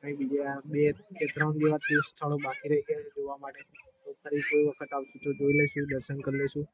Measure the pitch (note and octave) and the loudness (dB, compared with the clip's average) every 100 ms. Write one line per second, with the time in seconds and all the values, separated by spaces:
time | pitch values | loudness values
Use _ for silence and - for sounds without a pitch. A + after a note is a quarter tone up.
0 | C#3+ C#3+ C3+ C#3+ C#3+ C#3 D3 D3 D3 C#3+ | -8 -4 0 0 -2 -6 -4 2 2 2
1 | - - D3 - D3+ D3+ D3+ D3+ D3 D3 | -8 -6 -4 0 0 4 4 2 2 2
2 | - - D3 D3 C#3+ - - D3 C#3+ D3+ | 2 -4 -2 -2 -2 -6 0 0 2 -4
3 | D3 - - C#4 C#4 - - - - _ | -4 -8 -8 -8 -12 -16 -20 -20 -20 _
4 | - - - D3 C#3+ D3 D3 C#3 C#3 C#3+ | -16 -12 -2 -2 2 4 4 2 -6 -6
5 | C3+ - D3 C#3 C#3 D3 D3 D3 D3 C3+ | -8 -8 -4 0 4 4 4 0 -4 -4
6 | - C#3 C3+ C#3 C#3 D3 D3 | -6 -6 -4 -2 -2 -2 -8